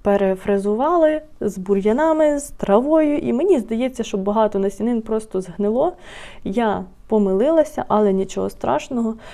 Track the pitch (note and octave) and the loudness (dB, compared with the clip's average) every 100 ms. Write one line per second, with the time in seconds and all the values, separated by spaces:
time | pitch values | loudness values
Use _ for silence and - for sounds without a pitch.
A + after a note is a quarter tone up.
0 | G#3 G3+ F#3+ F#3+ G#3 G3+ G3+ G#3+ D4 F4 | 0 2 2 0 0 0 0 -2 0 2
1 | D#4 D#4 D4+ - G#3 - F#3 G3+ G3+ A#3+ | 2 0 -6 -6 -6 -6 -2 0 2 2
2 | D#4+ D#4 D4+ D4 C#4 - - G3+ C#4 D#4+ | 2 4 2 2 -6 -8 2 2 4 2
3 | D4+ D4 - A#3 F#4 D#4 - A3+ B3+ C4 | 4 0 -2 0 2 2 2 -2 -2 -4
4 | A3+ G3+ G3 G#3+ G#3+ G3+ F#3+ G3 A3 A#3 | -6 -4 -2 2 2 0 -2 -2 -2 -2
5 | A3 A3 A3 F#3+ F#3 E3+ G3+ A#3 E4 F4+ | -2 -6 -4 -6 -6 -4 -2 0 -2 -4
6 | - - - - - G3+ A3 F#3+ F#3+ - | -18 -18 -18 -10 -4 -2 0 -2 -6 -16
7 | - A3 G3 F#3+ C4+ E4 D4+ - - G#3 | -2 2 2 2 4 4 2 -2 0 2
8 | G#3 F#3+ F#3+ - G3 - - C#4+ - B3 | 4 2 -2 -4 -6 -4 -2 -2 -2 -4
9 | A3 A3+ - | -4 -6 -14